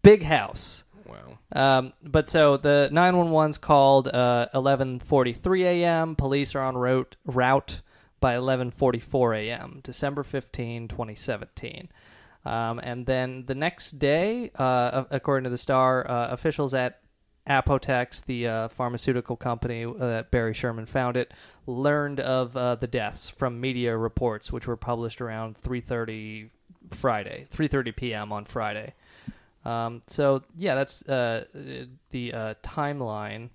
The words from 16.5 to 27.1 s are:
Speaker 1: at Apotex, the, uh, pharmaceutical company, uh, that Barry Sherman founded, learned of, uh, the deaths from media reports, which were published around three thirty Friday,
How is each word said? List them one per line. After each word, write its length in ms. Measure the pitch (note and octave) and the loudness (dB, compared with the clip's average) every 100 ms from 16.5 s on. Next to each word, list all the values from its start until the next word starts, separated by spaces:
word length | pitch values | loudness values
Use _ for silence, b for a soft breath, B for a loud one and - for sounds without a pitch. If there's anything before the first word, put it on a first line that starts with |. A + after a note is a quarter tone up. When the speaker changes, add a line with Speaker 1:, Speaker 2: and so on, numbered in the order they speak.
| D3 C#3 | 0 -2
Speaker 1:
at 260 | C3 B2 - _ _ _ _ - | 0 -2 -6 _ _ _ _ 0
Apotex, 800 | C#3 - C3+ - B2+ B2 - - | 0 2 0 2 0 0 -6 -6
the, 220 | B2 A#2 | -4 -2
uh, 200 | A2+ A2+ | -2 -6
pharmaceutical 680 | - B2 A#2+ - B2 - A#2+ | -6 -6 -2 0 0 -2 -6
company, 480 | B2 A#2 B2 A#2 A#2 | -4 -4 -4 -6 -8
uh, 80 | |
that 380 | G#3 B2 A2+ - | -4 -4 -4 0
Barry 220 | B2 A2+ | 0 0
Sherman 340 | A2 B2 A2+ A2 | -2 -4 -6 -4
founded, 460 | C3+ B2 B2 - B B B - | -2 0 -2 -4 B B B -8
learned 520 | B2 C#3+ D3 C#3+ C#3 | -2 2 2 0 -4
of, 380 | B2+ C3 B2 B2+ | -2 -2 -2 -2
uh, 180 | B2 A#2+ | -2 -2
the 120 | B2 | -2
deaths 420 | A#2+ G#2 - - | -4 -4 -6 -10
from 320 | - C3 A#2+ | -4 -6 -4
media 340 | C3 B2 A#2+ A2+ | -4 -2 -2 -2
reports, 560 | A2+ - B2 G#2 - | -2 -2 -2 -4 -8
which 140 | B2 B2 | -8 -6
were 80 | A#2 | -6
published 440 | B2 A#2 A#2 - | -6 -4 -6 -8
around 340 | A#2+ A2 A2+ G#2+ | -10 -8 -10 -10
three 220 | - B2 | -6 -6
thirty 680 | A#2 A#2+ A2+ A2 G#2+ G#2+ A2 _ _ - - | -4 -6 -6 -10 -12 -14 -16 _ _ -20 -18
Friday, 540 | - C3 | -4 -2